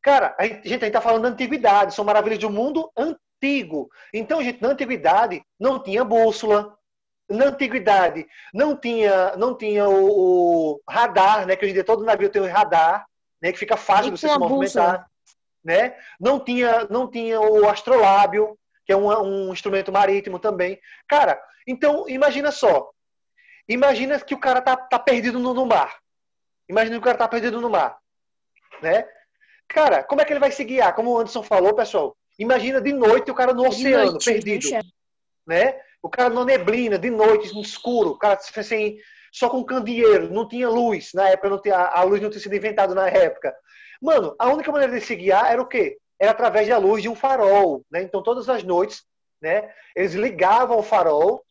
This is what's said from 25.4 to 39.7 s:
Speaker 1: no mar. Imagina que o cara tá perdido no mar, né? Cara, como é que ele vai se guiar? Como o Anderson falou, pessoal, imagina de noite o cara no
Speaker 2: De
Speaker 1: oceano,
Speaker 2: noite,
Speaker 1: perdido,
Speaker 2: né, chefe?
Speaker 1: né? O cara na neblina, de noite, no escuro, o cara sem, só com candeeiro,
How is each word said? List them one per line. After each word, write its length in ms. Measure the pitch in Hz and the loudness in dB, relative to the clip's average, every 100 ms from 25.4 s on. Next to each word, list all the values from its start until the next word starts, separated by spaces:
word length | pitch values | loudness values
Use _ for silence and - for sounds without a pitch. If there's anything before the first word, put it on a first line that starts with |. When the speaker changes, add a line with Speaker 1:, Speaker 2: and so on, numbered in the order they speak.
| 247 | -4
Speaker 1:
no 120 | 247 254 | -2 0
mar. 320 | 196 131 - _ _ _ _ _ _ _ | 0 0 -6 _ _ _ _ _ _ _
Imagina 260 | 196 226 233 | -2 0 0
que 60 | |
o 20 | |
cara 140 | 247 240 | 0 0
tá 100 | 226 | -2
perdido 320 | 233 233 226 | -2 -4 -4
no 100 | 240 | -2
mar, 280 | 190 131 - _ _ _ _ _ _ _ - | 0 -2 -6 _ _ _ _ _ _ _ -8
né? 240 | 160 190 - _ _ _ _ _ _ | 0 0 -2 _ _ _ _ _ _
Cara, 340 | - 294 160 | 2 2 2
como 200 | 131 277 | 0 -2
é 40 | 294 | 0
que 60 | |
ele 80 | 285 | 0
vai 100 | 277 | 0
se 120 | - | -2
guiar? 320 | 220 254 208 240 | -4 2 2 2
Como 160 | 240 | -2
o 60 | 233 | -2
Anderson 260 | 226 240 | -2 -6
falou, 320 | 214 196 185 214 | 0 2 4 2
pessoal, 400 | 214 196 143 - _ _ | 0 -2 -4 -8 _ _
imagina 400 | 220 254 233 269 | -2 0 0 -2
de 140 | 262 | -2
noite 360 | 285 226 240 214 | 2 4 4 0
o 60 | 254 | -2
cara 180 | 254 | 0
no 100 | 247 | 2
Speaker 2:
De 40 | 254 | 0
Speaker 1:
oceano, 440 | 214 269 254 202 | 0 2 2 2
Speaker 2:
noite, 120 | 165 | 0
Speaker 1:
perdido, 400 | 240 214 208 208 | -2 -2 -2 -4
Speaker 2:
né, 60 | - 233 | -4 -6
chefe? 120 | - _ _ _ _ _ - | -8 _ _ _ _ _ -4
Speaker 1:
né? 360 | 170 247 262 - _ | 0 0 0 -16 _
O 60 | - | -10
cara 200 | - 247 | -2 0
na 160 | 233 247 | 0 0
neblina, 520 | 262 180 226 240 196 | 0 0 -2 -2 -2
de 120 | 214 | -2
noite, 440 | 226 220 214 208 | 2 4 4 0
no 60 | 208 | -12
escuro, 520 | 208 - 240 240 180 | -14 -10 -4 -2 -2
o 60 | - | 0
cara 220 | 208 196 | 0 -2
sem, 580 | - - 202 220 214 214 - - _ | -4 -12 -6 -4 -4 -6 -20 -20 _
só 160 | - 240 | -4 -4
com 160 | 254 | -2
candeeiro, 640 | - | -4